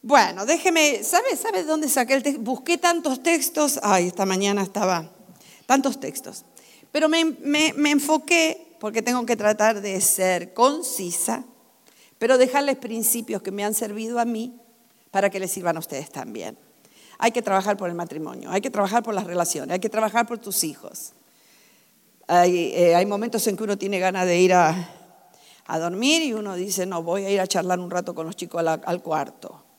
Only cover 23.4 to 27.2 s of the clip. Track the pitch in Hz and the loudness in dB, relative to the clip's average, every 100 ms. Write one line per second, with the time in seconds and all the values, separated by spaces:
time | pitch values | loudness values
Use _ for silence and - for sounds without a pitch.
23.4 | - 185 185 202 196 202 185 185 180 175 | -2 -2 -4 -4 -2 0 0 0 2 4
24.4 | 185 180 160 170 170 - - _ _ _ | 6 8 6 2 -6 -14 -20 _ _ _
25.4 | - - - 127 170 185 254 320 311 220 | -20 -20 -8 -6 -4 -2 2 2 2 -4
26.4 | 208 180 196 190 185 175 165 190 | -6 -6 -4 -4 -4 -4 -2 -4